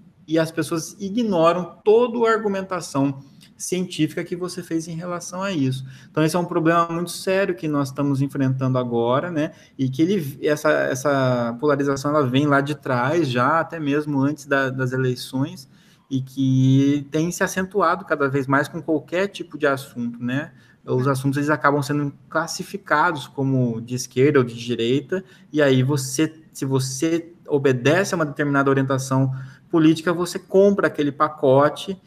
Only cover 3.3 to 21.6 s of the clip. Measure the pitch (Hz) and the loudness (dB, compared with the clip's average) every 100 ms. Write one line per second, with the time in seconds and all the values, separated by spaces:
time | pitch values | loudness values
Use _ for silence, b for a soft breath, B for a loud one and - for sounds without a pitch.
3.3 | B B - - 185 180 - 151 165 170 | B B -14 -6 -4 -4 -2 -2 -2 -8
4.3 | 175 180 180 175 165 165 165 180 175 170 | -6 -8 -8 -6 -6 -6 -8 -8 -8 -10
5.3 | 180 196 180 135 131 - B B - 156 | -8 -4 0 -2 -2 -8 B B 0 0
6.3 | 175 175 170 165 170 170 170 175 - - | 0 -2 0 2 2 2 -2 -6 -6 -2
7.3 | 190 196 175 156 147 135 135 143 135 139 | 0 0 -2 -2 -2 -2 -2 0 0 0
8.3 | 139 131 131 131 131 123 117 117 127 175 | 0 0 0 0 0 0 0 2 2 0
9.3 | 160 160 B B - 131 131 165 202 143 | -4 -4 B B -6 -4 0 2 0 -2
10.3 | 135 156 147 156 151 139 135 147 139 131 | -4 -2 0 2 2 0 0 0 2 2
11.3 | 123 117 120 151 139 143 139 147 151 131 | 2 -2 0 0 2 2 -2 0 2 2
12.3 | 131 147 143 143 147 139 127 127 170 147 | 2 4 2 0 -4 -2 -2 0 0 0
13.3 | 123 127 160 160 165 147 143 151 143 135 | 2 2 2 -2 -4 -2 -2 0 0 0
14.3 | 151 - 139 135 131 131 131 127 123 - | -2 -2 0 0 -2 -4 -2 -2 -4 -6
15.3 | 131 147 185 - b b b - 135 131 | -4 -4 -6 -20 b b b -6 -6 -6
16.3 | 135 135 131 131 135 139 143 139 156 165 | -2 2 4 6 6 4 0 -2 -4 -2
17.3 | 175 180 185 190 202 165 180 190 151 139 | -2 -2 -2 -4 0 0 0 -2 -2 0
18.3 | 139 131 139 147 170 151 151 - 170 202 | 0 0 0 0 -6 -2 -4 -2 -4 -2
19.3 | - 170 147 147 135 135 123 120 120 123 | -6 -14 -2 -2 -2 -6 -8 -8 -6 -6
20.3 | 131 160 b b b - 127 131 131 135 | -4 -6 b b b -4 -2 0 0 0
21.3 | 139 147 151 | -2 0 2